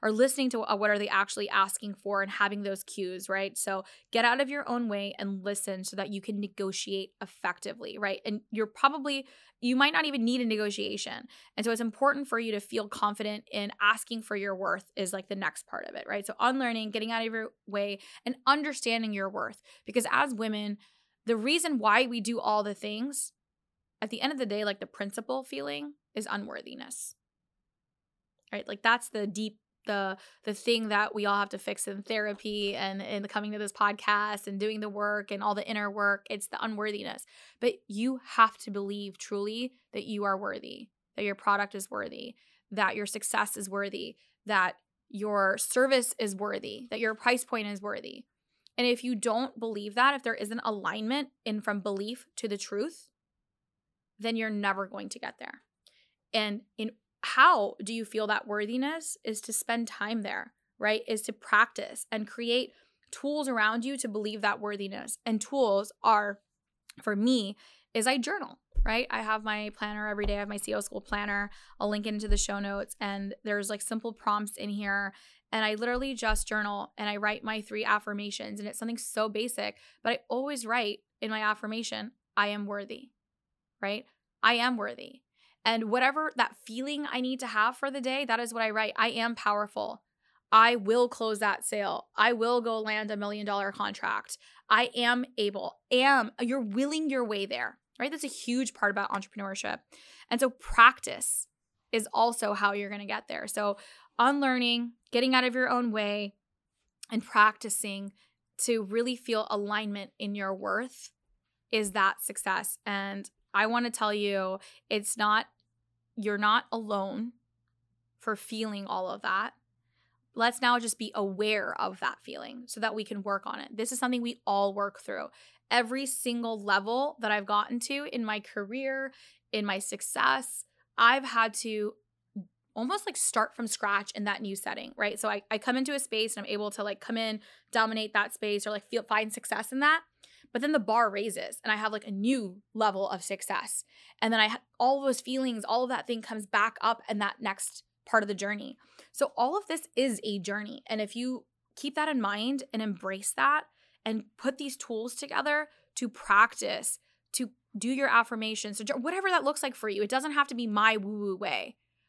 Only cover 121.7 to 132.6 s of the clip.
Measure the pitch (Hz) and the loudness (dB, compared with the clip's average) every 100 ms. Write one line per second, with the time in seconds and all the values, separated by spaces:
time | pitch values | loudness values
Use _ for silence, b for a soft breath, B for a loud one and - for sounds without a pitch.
121.7 | - 190 190 - - - - - 247 247 | -2 -2 -2 -4 -4 -10 -12 -12 -14 -12
122.7 | 220 220 214 208 202 202 196 214 - - | -4 -2 -2 -6 -6 -2 -2 -4 -8 -8
123.7 | 214 226 254 247 247 233 - - 202 202 | -6 -4 -2 0 0 -2 -4 0 2 2
124.7 | 202 202 - - 92 - B B B - | 2 -4 -4 -8 -8 -8 B B B 0
125.7 | 240 226 262 269 - 247 233 233 220 202 | 2 2 -2 -2 -2 -2 -2 -4 -4 2
126.7 | 202 202 247 285 311 220 208 196 208 - | 2 2 0 0 -2 0 0 2 2 2
127.7 | 240 - 277 294 240 220 214 208 214 202 | -2 -2 -4 -4 -4 -2 -4 -6 -8 -6
128.7 | 254 269 269 269 B B B _ 214 202 | -4 -4 -4 -6 B B B _ -2 -2
129.7 | 196 - 202 - - 269 262 - - - | -2 -4 -6 -4 2 2 2 0 -10 -12
130.7 | _ _ - 233 269 262 233 226 220 226 | _ _ 4 6 6 2 2 2 0 -4
131.7 | 214 208 - _ _ _ 202 180 _ | -2 -4 -6 _ _ _ -14 -14 _